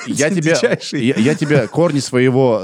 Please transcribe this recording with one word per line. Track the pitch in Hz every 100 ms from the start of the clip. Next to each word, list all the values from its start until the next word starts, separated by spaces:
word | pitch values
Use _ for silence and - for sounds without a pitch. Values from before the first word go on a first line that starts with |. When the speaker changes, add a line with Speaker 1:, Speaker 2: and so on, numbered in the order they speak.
| 233
Speaker 1:
я | - 147
Speaker 2:
<laughs> |
Speaker 1:
тебе, | 190 156 147
Speaker 2:
Дичайший. | 240 185 - 147 120
Speaker 1:
я, | 135
я | 120 156
тебе | 151 147 107
корни | 147 170 143
своего, | - 123 131 127 131 107